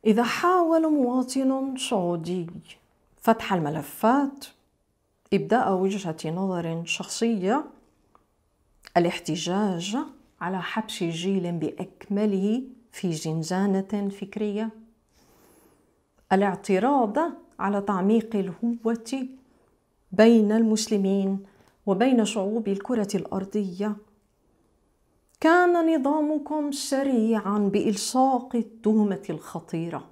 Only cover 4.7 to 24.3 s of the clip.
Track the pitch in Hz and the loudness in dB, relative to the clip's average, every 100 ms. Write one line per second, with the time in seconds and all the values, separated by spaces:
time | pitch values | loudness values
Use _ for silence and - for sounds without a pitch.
4.7 | _ _ _ _ _ _ 196 156 233 220 | _ _ _ _ _ _ -2 2 2 2
5.7 | 190 190 202 185 156 160 170 190 180 170 | 2 0 -2 -6 -6 -6 -4 -2 -2 -4
6.7 | 165 170 - 185 - 233 220 185 269 302 | -6 -6 -8 -6 -2 0 0 0 0 -2
7.7 | - _ _ _ _ _ _ _ _ _ | -18 _ _ _ _ _ _ _ _ _
8.7 | _ - 175 175 - - 196 170 190 208 | _ -2 0 0 -2 -6 -6 -4 -2 -2
9.7 | 175 185 233 311 - _ _ 170 190 175 | -4 -4 -6 -6 -14 _ _ -6 -6 -4
10.7 | 220 214 - 170 165 185 196 175 170 151 | -6 -6 -6 -4 -4 -2 -2 -2 -4 -6
11.7 | - 180 _ - 202 214 196 202 240 262 | -6 -12 _ -4 0 0 0 0 -2 -4
12.7 | - _ - 180 160 160 160 160 185 202 | -18 _ -6 -4 -4 -4 -4 -2 0 2
13.7 | 190 190 208 202 202 196 208 214 202 220 | 0 -2 -4 -4 -6 -12 -6 -4 -4 -6
14.7 | 220 - _ _ _ _ _ _ _ _ | -10 -20 _ _ _ _ _ _ _ _
15.7 | _ _ _ _ _ _ 190 202 175 - | _ _ _ _ _ _ 2 2 -2 0
16.7 | 190 240 285 220 226 330 - - - 190 | 2 4 2 2 0 -2 -4 -20 -6 -2
17.7 | 202 202 190 196 226 220 214 185 165 233 | -2 -2 0 4 2 2 -4 -4 -4 -4
18.7 | 233 226 233 - 269 262 - _ _ _ | -2 -4 -4 -6 -8 -8 -12 _ _ _
19.7 | _ _ _ _ 185 226 233 208 220 226 | _ _ _ _ 6 8 8 6 4 2
20.7 | 214 - 208 196 196 196 196 - _ _ | 2 0 0 2 0 0 -4 -8 _ _
21.7 | _ - 185 247 240 208 226 190 226 208 | _ -2 2 4 4 2 -2 -2 -2 -2
22.7 | 196 - 240 202 190 - 190 190 214 196 | -4 -2 -2 0 -4 -4 -6 -4 -4 -4
23.7 | 180 208 208 - _ _ | -4 -6 -6 -14 _ _